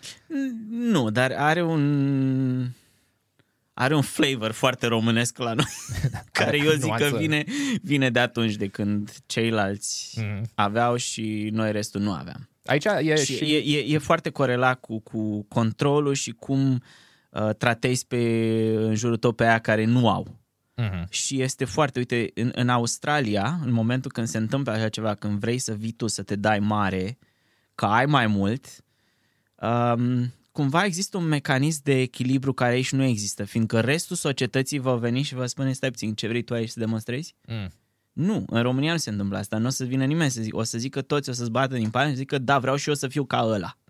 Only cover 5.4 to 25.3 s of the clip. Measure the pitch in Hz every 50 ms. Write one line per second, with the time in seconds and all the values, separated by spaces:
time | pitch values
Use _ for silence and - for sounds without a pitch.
5.4 | 127 117 113 113 - - - - - - - - - 135 - - - - - -
6.4 | 185 - 151 147 147 156 156 151 131 - - 117 147 147 139 - 156 156 151 151
7.4 | 147 156 254 285 285 277 247 190 - - 147 143 135 131 117 120 123 117 - 120
8.4 | 113 110 104 104 101 98 - - 107 104 104 104 104 104 - - - - - 120
9.4 | 113 113 113 107 101 95 101 110 - - - - - - - 117 110 104 104 98
10.4 | 117 113 - - 104 101 104 117 120 120 120 123 123 - - - 110 110 107 107
11.4 | 104 107 107 110 110 107 107 104 107 - - 101 101 104 95 71 69 85 - -
12.4 | - - _ _ _ - 127 151 - 214 208 147 143 160 151 156 139 127 135 117
13.4 | 151 151 151 151 113 139 147 147 117 117 151 156 - - 165 165 - 165 143 -
14.4 | 139 127 123 123 127 127 127 127 - - 113 110 - - - 113 107 107 104 104
15.4 | 104 - - 120 117 110 110 - 147 143 143 147 147 143 139 135 - - 113 -
16.4 | - - 135 135 135 135 131 123 - - - - - _ _ _ _ _ - -
17.4 | 107 107 107 - - 120 120 117 - 127 127 123 - - - 120 117 117 117 113
18.4 | 113 113 113 113 110 110 110 110 110 110 110 107 120 120 117 113 - 127 110 -
19.4 | 117 113 113 113 - - 110 107 110 113 120 127 120 110 95 92 90 - - -
20.4 | _ _ _ _ _ _ _ - 120 104 98 87 85 92 - - - - 135 135
21.4 | 131 131 - - 135 - - - 151 139 - 127 123 - 127 120 113 - - -
22.4 | 113 127 - - 123 123 123 120 117 120 - - - 147 147 151 135 107 104 101
23.4 | 98 120 165 180 151 123 120 117 113 113 123 131 131 123 - - 113 113 - 113
24.4 | 110 107 135 135 139 120 107 110 110 110 107 - 110 107 104 - - 104